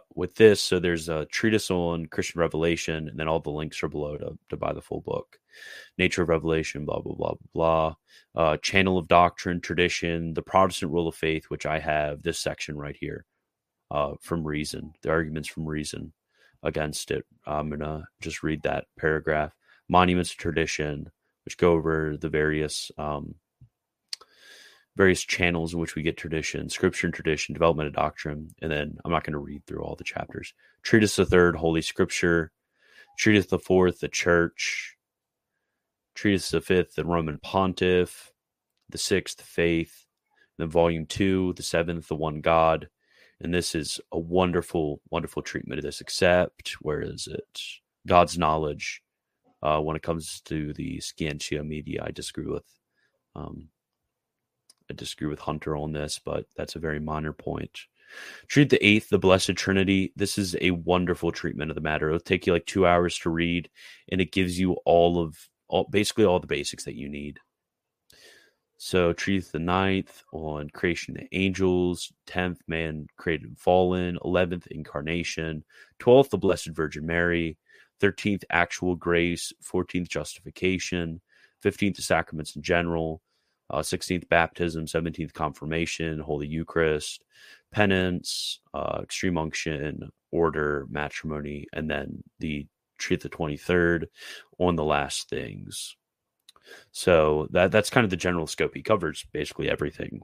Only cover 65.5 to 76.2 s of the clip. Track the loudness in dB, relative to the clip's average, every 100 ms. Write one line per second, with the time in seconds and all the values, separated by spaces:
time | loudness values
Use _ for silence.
65.5 | _ -2 -2 0 0 0 4 4 4 0
66.5 | -6 -6 -10 -12 -10 -10 -10 -10 -14 _
67.5 | _ _ _ _ _ _ _ -20 -20 _
68.5 | _ _ -18 -2 2 4 2 0 0 -2
69.5 | -4 0 2 2 0 -4 -12 _ -10 -8
70.5 | -6 -8 -4 -2 -2 -6 -12 -8 -2 -2
71.5 | 2 2 2 2 -2 -8 _ -8 -4 -4
72.5 | -4 -6 -4 -4 -6 -12 -8 -4 -4 -6
73.5 | -4 2 4 4 2 -2 -4 0 0 0
74.5 | -2 -10 -14 -10 -8 -4 -4 -4 -6 -6
75.5 | -8 -12 -20 -20 0 8 8